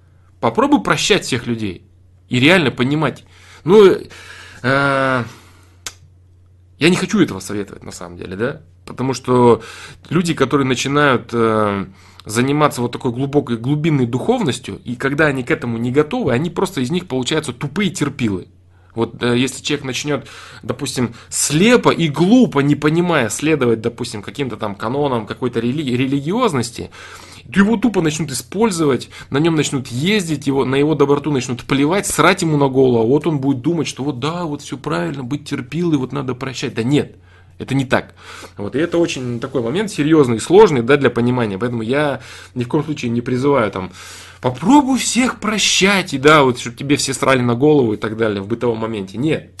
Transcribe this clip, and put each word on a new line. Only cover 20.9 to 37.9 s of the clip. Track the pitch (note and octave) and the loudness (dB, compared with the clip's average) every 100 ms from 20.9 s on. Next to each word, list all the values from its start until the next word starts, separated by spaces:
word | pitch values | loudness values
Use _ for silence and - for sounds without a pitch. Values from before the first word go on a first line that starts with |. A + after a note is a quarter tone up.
| C3 A#2 - - | -4 -4 -4 -10
слепо | - - D3 A3 B3 D3 | -4 0 2 4 6 4
и | - E3 | 2 0
глупо, | C#3+ F3+ B3+ G#3 C#3 | 2 4 6 4 4
не | C#3+ D3 | 2 2
понимая, | D3+ E3 F3+ D#3 A2 | 2 2 2 2 0
следовать, | - D3 D3+ A#2+ A2+ | -2 0 2 2 2
допустим, | A#2 A#2 B2 G#2 | -2 -6 -8 -8
каким-то | G#2 G#2 C3 G#2+ | -10 -6 -6 -4
там | G#2+ | -8
канонам | G2 A2 C#3 C#3+ A#2+ G#2 | -6 -4 -2 -2 -2 -4
какой-то | G#2+ B2+ A#2+ | -6 -4 -2
рели-, | A#2+ D3 C3+ A#2+ | -2 -2 -2 -2
религиозности, | C3+ C#3 C#3+ A3+ A#3 C#3 A2 - F2+ - - - - - - | 0 -2 -2 0 0 0 -4 -8 -14 -14 -20 -20 -20 -20 -2
то | F#3 | 2
его | G3+ A3+ | 4 2
тупо | B3 G3 | 0 0
начнут | D#3+ D#3 D3+ | 0 -2 -6
использовать, | B2 - F#3+ A3+ E3+ D3 B2 - - - | -8 -8 0 0 2 0 0 -4 -16 -6
на | C3+ | 0
нем | E3+ | 2
начнут | D#3+ C#3 C#3 - | 2 0 -4 -6
ездить, | A#2+ F3 G#3+ E3 C#3+ C#3+ | -4 0 0 0 -2 0
его, | C3+ | 0
на | B2+ C#3 | 0 2
его | D3 | 0
доброту | D3 C#3 C#3+ D3+ | 2 2 2 0
начнут | C#3 B2 A#2+ | -2 -2 -8
плевать, | - C3+ C#3+ G3 - | -2 0 2 0 -2
срать | - E3 F#3+ | 2 2 2
ему | E3 D3 | 0 2
на | C3+ | 2
голову, | C3 C3 A#2 | 4 4 4
а | A2+ | 2
вот | C#3+ E3 | 2 0
он | C#3+ | 0
будет | C3+ C3 | 0 0
думать, | D3 E3+ C3 | 0 -2 -4
что | - | -4
вот | C#3 B2 | -6 -4
да, | C#3+ F3 | -6 -4
вот | E3+ C#3+ | -6 -8
все | - C3 | -10 -10
правильно, | D3 E3+ E3+ C#3 | -6 -4 -4 -8
быть | A#2+ D3 | -8 -8
терпилой, | - C#3 B2 D#3+ F3 D3 | -6 -8 -6 -4 0 0
вот | B2+ | -2
надо | C#3+ B2+ | -6 -6
прощать. | B2 C3 A#2+ C3 | -6 -8 -6 -6
Да | A2+ | -2
нет, | A#2 C#3+ - - - - - - | 2 2 0 -8 -20 -20 -20 -14
это | - | -4
не | C3+ | -2
так. | B2 | 0